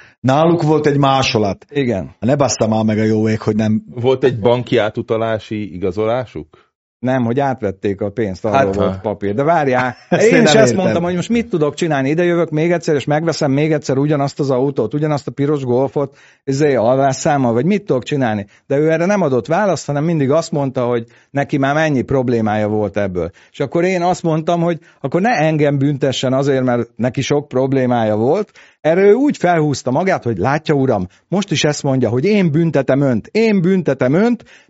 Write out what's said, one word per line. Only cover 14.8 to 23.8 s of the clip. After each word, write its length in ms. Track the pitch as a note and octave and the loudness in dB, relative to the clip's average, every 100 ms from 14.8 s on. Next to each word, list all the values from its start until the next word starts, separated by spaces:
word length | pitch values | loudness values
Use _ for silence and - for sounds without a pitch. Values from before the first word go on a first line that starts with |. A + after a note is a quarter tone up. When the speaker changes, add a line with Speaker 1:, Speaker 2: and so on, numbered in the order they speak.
| A2 | -4
Speaker 2:
ugyanazt 340 | D3 D3+ C#3+ - | -2 -2 -2 -4
a 40 | |
piros 320 | B2 C#3+ D3+ | -4 -2 -2
Golfot, 540 | C3 A#2+ C3+ D3+ C#3 - - _ | 0 0 0 -2 -6 -8 -20 _
izé, 320 | - C3+ D3+ B2+ | -6 0 2 2
alvásszámmal, 800 | A2 C3 C#3 B2+ E3 C#3+ B2+ | 2 2 2 0 0 0 2
vagy 120 | A#2 D3+ | 0 0
mit 200 | G#3 G#3 | 0 0
tudok 180 | C3 | -2
csinálni? 420 | - D3 B2 G#2 G2+ _ - | -2 -2 -2 -2 -6 _ -4
De 100 | C#3 | 0
ő 140 | D#3 | 2
erre 140 | D#3+ E3+ | 2 0
nem 160 | G#3 | 0
adott 260 | D#3+ B2+ A2+ | 0 0 0
választ, 380 | E3 G#3 D#3 - | 0 0 -2 -4
hanem 180 | C#3+ | -4
mindig 280 | D#3+ E3 C3+ | -2 0 0
azt 200 | D3+ D#3+ | 0 0
mondta, 340 | D3+ C#3 B2+ B2 | -4 -2 -2 -2
hogy 180 | A#2+ A#2 - _ | -2 -6 -16 _
neki 260 | C#3 C#3 D3 | -6 -2 0
már 160 | C3+ | 0
mennyi 280 | D3 D#3+ C3+ | 0 0 0
problémája 640 | G#2+ C3+ B2 A#2 A2 G#2+ G#2+ | 0 -2 0 0 0 0 0
volt 300 | G#2+ G#2 G#2 | -2 -2 -2
ebből. 320 | G2+ F2+ E2 - _ | -4 -4 -6 -8 _
És 80 | - | -8
akkor 240 | C#3 E3+ | -4 -2